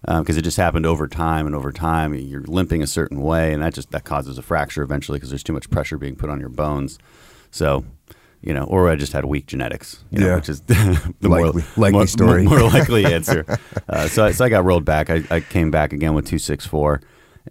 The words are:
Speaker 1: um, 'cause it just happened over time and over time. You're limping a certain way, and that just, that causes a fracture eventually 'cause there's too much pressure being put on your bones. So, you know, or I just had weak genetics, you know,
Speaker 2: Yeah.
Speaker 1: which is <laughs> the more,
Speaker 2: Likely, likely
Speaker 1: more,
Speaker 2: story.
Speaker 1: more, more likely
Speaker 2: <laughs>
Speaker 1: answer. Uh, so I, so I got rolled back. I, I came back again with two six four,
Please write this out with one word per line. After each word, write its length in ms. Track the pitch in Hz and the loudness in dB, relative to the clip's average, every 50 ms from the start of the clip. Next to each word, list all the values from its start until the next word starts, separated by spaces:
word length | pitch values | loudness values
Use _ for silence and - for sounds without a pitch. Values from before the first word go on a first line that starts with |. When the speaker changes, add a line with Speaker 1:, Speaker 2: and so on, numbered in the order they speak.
| - | -6
Speaker 1:
um, 180 | - 82 80 76 | -2 -2 0 0
'cause 120 | - 82 | 0 0
it 60 | 76 80 | 0 0
just 140 | 85 - | -2 0
happened 300 | - 92 85 78 85 78 | 0 0 2 2 0 0
over 220 | 80 82 73 78 69 | 0 0 0 -2 -4
time 380 | - 80 82 80 80 78 78 | -4 -4 -2 -2 -2 -2 -2
and 80 | 76 73 | -2 -4
over 180 | 73 67 71 69 | -4 -6 -8 -8
time. 420 | 80 85 80 80 80 80 78 73 | -6 -4 -2 0 0 0 -2 -4
You're 280 | 67 65 69 69 69 69 | -6 -8 -10 -10 -12 -8
limping 360 | 71 80 95 90 - - 82 76 | -4 -2 -2 0 0 0 -2 -2
a 40 | |
certain 340 | 71 - - 80 - - 69 69 | -2 -2 -4 -4 -4 -4 -4 -2
way, 300 | 78 80 82 80 80 78 | 0 0 2 2 0 0
and 100 | 76 78 | -2 -2
that 120 | 80 73 | -4 -4
just, 160 | - 69 - | -6 -10 -10
that 140 | 71 71 - | -10 -12 -8
causes 340 | - 73 71 69 67 65 64 | -6 -6 -6 -6 -8 -12 -14
a 40 | 62 | -8
fracture 400 | - 85 80 71 67 - 78 71 | -4 -2 -2 -2 -2 -4 -6 -6
eventually 360 | 67 71 71 69 - 73 71 | -4 -4 -6 -4 -6 -8 -8
'cause 120 | 67 64 | -8 -8
there's 120 | 67 69 - | -10 -8 -6
too 100 | - 80 | -6 -6
much 160 | 69 - - | -8 -4 -4
pressure 300 | - - - - 80 71 | -4 -2 -2 -4 -6 -8
being 160 | 69 69 65 | -8 -10 -8
put 160 | - - 76 | -8 -8 -8
on 80 | 73 67 | -6 -8
your 100 | 64 65 | -8 -8
bones. 500 | 62 64 76 76 76 71 69 69 - - _ _ _ _ - - - - _ _ | -6 -4 -4 -2 -2 -4 -4 -6 -10 -14 _ _ _ _ -20 -20 -20 -20 _ _
So, 340 | - - 80 73 69 67 60 - - - _ _ - _ _ _ _ _ | -8 -4 0 0 0 0 -2 -6 -14 -20 _ _ -20 _ _ _ _ _
you 140 | - - 76 | -8 -6 -4
know, 80 | 69 67 | -4 -4
or 240 | - - 92 90 87 | 0 2 4 4 4
I 60 | 80 | 2
just 180 | 73 71 69 71 | 2 -2 -4 -4
had 120 | 71 69 | -4 -4
weak 220 | 69 73 71 69 - | -2 -4 -6 -6 -6
genetics, 560 | - 67 64 57 - - - - - - - - - | -8 -8 -6 -6 -8 -10 -12 -16 -20 -20 -14 -6 -2
you 80 | 101 | 0
know, 60 | 98 92 | 2 2
Speaker 2:
Yeah. 60 | 90 | 2
Speaker 1:
which 120 | 87 80 - | 0 -2 -4
is 120 | 76 69 | -8 -8
<laughs> 60 | - - | 0 2
the 320 | 120 107 107 98 90 78 - 87 - - - | 4 4 4 4 2 2 0 -4 -6 -2 2
more, 240 | 98 85 80 85 | 4 4 4 4
Speaker 2:
Likely, 180 | 82 78 85 78 - - | 2 0 -2 -4 -4 0
likely 160 | - 110 98 98 101 | 2 2 4 4 4
Speaker 1:
more, 80 | 104 | 4
Speaker 2:
story. 360 | 95 95 113 110 - - 87 92 | 2 2 2 4 4 6 6 6
Speaker 1:
more, 160 | 92 156 139 | 6 6 6
more 100 | 117 113 | 6 6
likely 340 | - - 151 131 120 110 98 | 6 4 4 4 4 4 4
Speaker 2:
<laughs> 80 | 87 85 | 4 2
Speaker 1:
answer. 320 | 85 82 - - 82 78 - - - - - - - - - | 2 2 0 0 0 0 -2 -4 -6 -6 -8 -10 -10 -8 -4
Uh, 180 | - 76 76 | -4 -2 -2
so 180 | 78 - - 110 | 0 2 2 2
I, 40 | 104 | 4
so 140 | 85 85 127 | 4 2 2
I 40 | 123 | 4
got 160 | 110 101 90 | 4 4 4
rolled 200 | 92 90 87 76 | 4 4 4 2
back. 260 | 71 78 78 78 - | 2 2 0 2 0
I, 140 | 82 82 76 - | 0 -2 0 0
I 120 | 85 85 | -2 -2
came 320 | 80 - - 92 82 78 73 | -2 -2 0 0 2 2 2
back 200 | 80 76 73 - | 2 2 0 0
again 220 | 71 76 80 78 | -2 0 0 2
with 120 | 76 71 | 0 0
two 120 | - - 78 | 0 -4 -4
six 260 | - - 73 69 - | -2 -4 -6 -6 -6
four, 360 | - - 76 73 76 73 71 - _ _ _ _ _ _ _ _ - | -4 -2 0 2 2 0 0 -4 _ _ _ _ _ _ _ _ -6